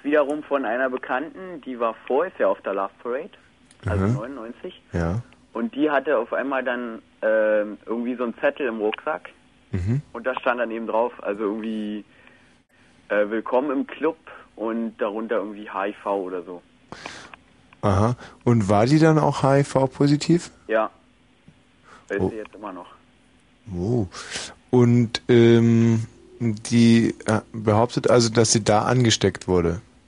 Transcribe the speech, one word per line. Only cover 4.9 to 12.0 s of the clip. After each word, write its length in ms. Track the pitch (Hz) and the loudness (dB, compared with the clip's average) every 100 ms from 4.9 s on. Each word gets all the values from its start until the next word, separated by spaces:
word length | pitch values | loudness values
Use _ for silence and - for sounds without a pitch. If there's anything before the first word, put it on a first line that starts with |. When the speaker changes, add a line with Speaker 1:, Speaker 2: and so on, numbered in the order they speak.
Speaker 2:
Ja. 300 | 87 82 104 - _ _ | -4 -4 -4 -8 _ _
Speaker 1:
Und 220 | 113 117 | -8 -6
die 160 | 131 151 | -2 -2
hatte 260 | 143 143 127 | 0 0 -2
auf 140 | 117 | -2
einmal 300 | - 131 135 | -4 -4 -4
dann, 400 | 127 123 120 113 - _ | -4 -6 -8 -12 -18 _
ähm, 540 | 110 110 107 107 104 - | 0 2 2 0 -2 -8
irgendwie 300 | - 117 120 | -8 -6 -6
so 80 | 123 | -6
einen 160 | 123 - | -6 -4
Zettel 300 | 147 143 135 | -4 -4 -6
im 100 | 113 | -4
Rucksack. 520 | 107 - - 170 - - _ _ _ | -4 -4 -8 -8 -12 -20 _ _ _
Speaker 2:
Mhm. 280 | 98 90 131 - | -6 -2 -4 -6
Speaker 1:
Und 120 | 120 | -8
da 140 | 117 127 | -6 -4
stand 220 | 131 123 | -4 -2
dann 100 | 113 | -4
eben 160 | 113 110 | -6 -4
drauf, 260 | 110 120 - | -2 -2 -4
also 200 | - 104 | -8 -4
irgendwie, 600 | 107 110 110 110 104 104 | -4 -4 -6 -6 -6 -10